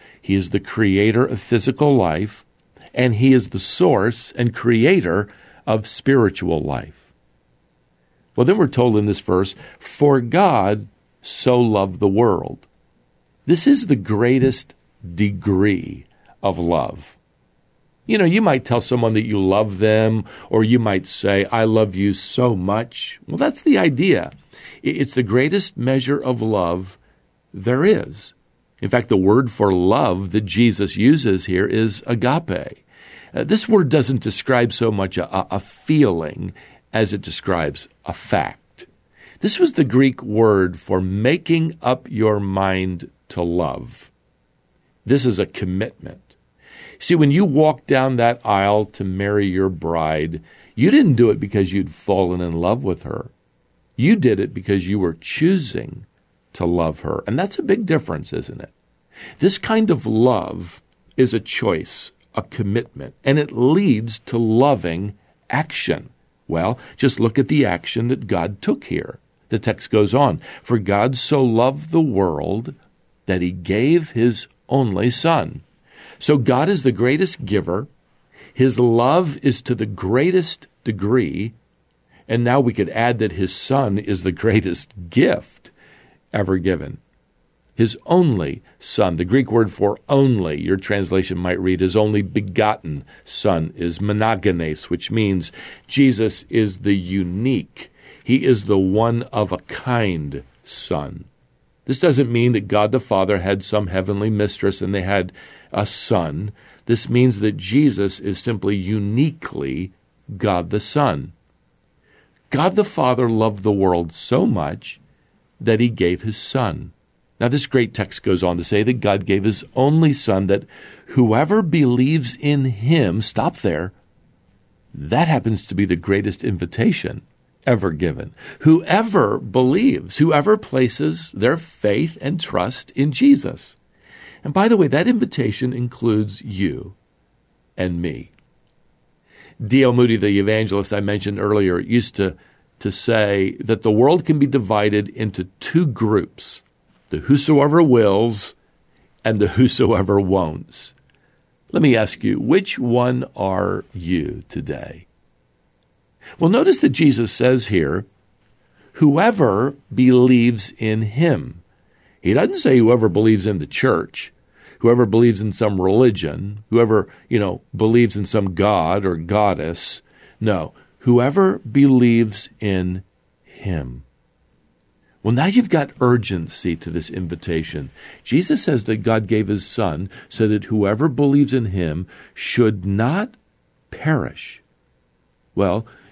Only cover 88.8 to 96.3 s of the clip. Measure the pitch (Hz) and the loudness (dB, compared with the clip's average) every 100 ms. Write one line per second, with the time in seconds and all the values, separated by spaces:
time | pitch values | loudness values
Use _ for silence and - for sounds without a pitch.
88.8 | - - 95 85 90 127 127 113 107 - | -8 0 0 0 0 0 2 0 0 0
89.8 | 101 - - 139 139 110 85 76 82 95 | -2 -2 -2 2 2 2 -2 -4 -2 -2
90.8 | - 101 90 95 90 90 90 90 92 90 | -2 -4 0 -2 -2 -4 -4 -2 -2 0
91.8 | 92 101 107 104 98 110 101 87 107 110 | 2 2 2 0 -2 -4 -4 0 0 0
92.8 | 80 71 - - - - 107 85 80 - | -6 -12 -12 -20 -16 -4 -2 0 -2 -4
93.8 | 85 85 101 104 110 107 101 87 80 76 | -6 -4 -4 0 0 0 0 0 -4 -8
94.8 | - 87 - 110 104 92 80 - - - | -6 -6 -4 -2 0 -2 -4 -14 -20 -20
95.8 | - 135 135 107 110 | -6 2 2 4 -2